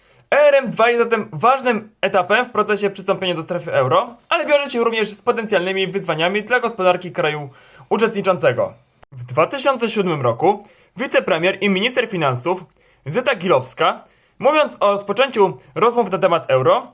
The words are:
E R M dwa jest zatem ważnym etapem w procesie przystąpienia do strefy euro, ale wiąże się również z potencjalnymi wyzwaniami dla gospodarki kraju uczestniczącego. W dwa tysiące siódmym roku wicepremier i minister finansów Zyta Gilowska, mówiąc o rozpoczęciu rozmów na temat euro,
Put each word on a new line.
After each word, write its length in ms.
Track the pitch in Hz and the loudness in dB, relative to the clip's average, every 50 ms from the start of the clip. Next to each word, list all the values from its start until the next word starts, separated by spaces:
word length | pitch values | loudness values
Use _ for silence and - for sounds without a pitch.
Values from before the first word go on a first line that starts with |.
| _ _ _ _ _ - | _ _ _ _ _ 0
E 100 | 233 285 | 2 4
R 140 | 294 285 277 | 4 6 4
M 160 | 269 254 208 | 4 2 0
dwa 200 | 165 214 226 240 | 0 2 2 2
jest 140 | 240 233 226 | 4 2 0
zatem 240 | 233 233 214 - - | 0 0 -4 -4 -6
ważnym 580 | - 147 214 240 269 262 247 254 226 202 - - _ _ | -4 0 2 2 2 2 0 -2 -2 -2 -4 -10 _ _
etapem 440 | - 196 196 190 180 185 208 240 240 | -2 0 0 0 2 2 0 0 0
w 60 | 247 | 0
procesie 400 | - 208 202 208 208 196 208 190 | -2 -2 0 0 0 -2 -2 -4
przystąpienia 440 | 196 202 180 202 185 185 190 180 170 | -4 -4 -4 -4 -4 -2 -2 -4 -4
do 80 | 165 | -4
strefy 320 | 156 - 180 170 147 175 - | -6 -6 -6 -6 -4 -2 0
euro, 400 | 139 127 131 156 190 240 240 233 - _ - | 0 2 2 2 0 0 -2 -6 -12 _ -2
ale 180 | 330 339 302 | -2 -2 0
wiąże 240 | 302 294 285 285 - | 2 2 2 0 0
się 140 | 254 233 233 | -2 0 0
również 240 | 233 226 220 208 202 | 0 0 -2 -2 -4
z 120 | 202 - | -6 -6
potencjalnymi 640 | - 240 220 226 220 214 208 175 175 190 190 190 190 | -2 -2 -2 -2 -2 0 0 0 0 0 -2 -2 -2
wyzwaniami 560 | 175 180 196 165 170 156 156 165 180 196 214 | -2 -4 -4 -4 -4 -2 0 0 0 0 -2
dla 180 | 208 220 247 247 | -2 0 0 0
gospodarki 520 | 240 220 226 - 185 180 180 180 185 175 | 0 -2 -2 0 2 2 2 2 -2 -8
kraju 360 | - 180 156 151 151 151 143 127 - - - _ - - - - | -4 -2 -2 -2 -2 -4 -8 -12 -16 -20 -20 _ -20 -14 -6 -2
uczestniczącego. 840 | 208 208 226 214 - 196 - 190 180 - 160 135 120 110 98 95 - - _ _ _ _ _ _ | 0 0 0 0 -2 0 0 0 0 2 2 0 2 0 -2 -4 -6 -12 _ _ _ _ _ _
W 120 | - - 123 | -18 -16 -14
dwa 220 | - 127 156 170 | -4 0 0 0
tysiące 420 | - 285 277 262 277 262 226 233 208 | 0 0 -2 0 0 0 0 -2 -2
siódmym 340 | - 214 185 180 160 143 | 0 0 -2 0 -2 0
roku 440 | 123 120 113 - 156 185 208 208 - - _ _ _ _ - | 0 -2 0 2 2 0 0 0 -4 -18 _ _ _ _ -10
wicepremier 640 | 180 262 269 - 269 - 226 180 160 175 190 196 - | -8 -4 -2 0 0 0 0 0 0 0 0 -2 0
i 80 | 196 202 | 0 0
minister 400 | 190 185 214 254 254 254 233 220 | 0 0 0 -2 -2 -2 -2 -2
finansów 560 | 196 170 151 135 123 123 - 170 185 180 165 - _ _ _ _ _ _ - | -2 -2 -2 -2 -2 -2 -2 -4 -4 -4 -6 -16 _ _ _ _ _ _ -10
Zyta 280 | 135 160 240 254 285 254 | -6 -4 -2 0 -2 -2
Gilowska, 720 | 180 175 185 156 127 123 - - - 165 185 233 - - _ _ _ _ _ _ - | -2 0 2 2 2 0 -2 -4 -2 0 0 -2 -4 -8 _ _ _ _ _ _ -2
mówiąc 380 | 202 277 311 302 285 - - - | 0 2 2 2 2 0 -2 -2
o 120 | 190 202 | 0 0
rozpoczęciu 680 | 202 196 196 - 202 233 269 262 - 220 196 175 - - _ _ - | 0 0 -4 -4 -2 -2 -2 0 2 2 2 2 0 -4 _ _ -2
rozmów 360 | 160 208 240 233 240 220 185 | 0 0 2 2 0 -2 -2
na 80 | 190 165 | 0 0
temat 320 | 190 180 170 160 - - | 2 2 2 0 0 2
euro, 420 | 131 127 131 165 196 240 - - | 2 2 4 4 2 2 0 -6